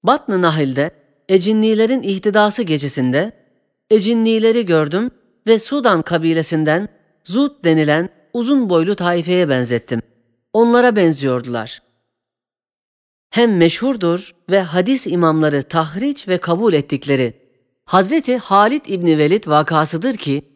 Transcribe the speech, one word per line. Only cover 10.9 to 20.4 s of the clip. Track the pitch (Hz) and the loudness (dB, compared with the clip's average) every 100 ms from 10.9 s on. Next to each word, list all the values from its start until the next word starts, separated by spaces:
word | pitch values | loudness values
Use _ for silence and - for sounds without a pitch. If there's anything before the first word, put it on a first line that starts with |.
| 214 | 4
benziyordular. | 170 143 139 127 120 120 113 - _ _ _ _ _ _ _ _ _ _ _ _ _ _ _ | 2 0 -2 -2 -4 -8 -8 -14 _ _ _ _ _ _ _ _ _ _ _ _ _ _ _
Hem | - 233 190 | 0 2 4
meşhurdur | 165 - 247 247 175 175 - _ - | 2 2 -4 -2 -2 -2 -6 _ -2
ve | 196 | 0
hadis | 180 170 185 262 - | 0 -2 0 -2 -2
imamları | 175 165 156 156 143 | 0 2 2 0 0
tahriç | 131 165 156 165 269 277 - | -2 -4 -4 -4 -6 -6 -4
ve | 180 | -4
kabul | 175 170 226 | -2 0 2
ettikleri | 156 143 139 139 139 123 - _ _ _ _ | 0 -2 -8 -2 -2 -2 -6 _ _ _ _
Hazreti | - 185 190 311 262 247 | -2 0 2 -2 -2 -4
Halid | - 196 208 285 - | 0 2 2 0 -6
İbni | 190 175 156 | -2 0 2
Velid | 151 202 165 | 2 0 0
vakasıdır | 151 147 160 151 165 226 | 0 2 0 0 -2 -4
ki | 233 - 139 | -6 -6 -6